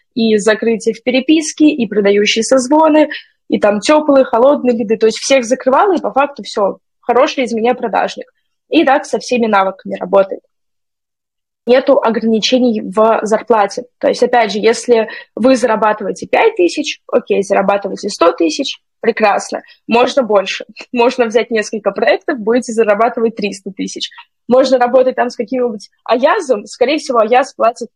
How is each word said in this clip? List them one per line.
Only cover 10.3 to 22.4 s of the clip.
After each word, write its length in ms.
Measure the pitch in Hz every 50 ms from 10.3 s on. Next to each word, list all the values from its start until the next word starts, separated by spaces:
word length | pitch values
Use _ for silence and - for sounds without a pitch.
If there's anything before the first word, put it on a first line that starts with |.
| - - _ _ _ _ _ _ _ _ _ _ _ _ _ _ _ _ _ _ _ _ _ _ _ _ _
Нету 320 | 226 247 269 - - 269 -
ограничений 800 | - 226 220 233 220 226 220 220 - - 254 254 247 247 220 214
в 380 | - 190 185 214 220 226 220 - -
зарплате. 600 | 202 220 214 - - 233 214 202 202 - - - - _ _
То 80 | -
есть, 160 | 190 - - 247
опять 280 | - - 240 226 202
же, 80 | 190 220
если 500 | 190 220 233 - - - 240 226 214 220 - - - _ _
вы 200 | - 214 262 262
зарабатываете 680 | 226 233 240 220 202 220 214 214 - 208 185 185 - -
пять 300 | - - - 440 453 453
тысяч, 460 | - 349 330 - 330 285 - - - _ -
окей, 320 | - - - - 202 196 196
зарабатываете 640 | - 196 196 196 196 202 202 - 190 196 196 - 208
сто 220 | - - 330 339
тысяч, 480 | 370 - 339 311 311 - 269 - - - _ _ _ _
прекрасно. 600 | - 220 226 - 214 202 185 202 - - - - - _ - _ _
Можно 360 | - 220 233 247 254 240 277 247
больше. 420 | 202 214 196 190 190 - - - - - - - -
Можно 340 | - 240 233 262 254 - 240
взять 260 | 226 208 240 214 -
несколько 400 | 233 214 208 - - 214 - 196
проектов, 480 | 196 - 220 240 320 - - - 311
будете 340 | 240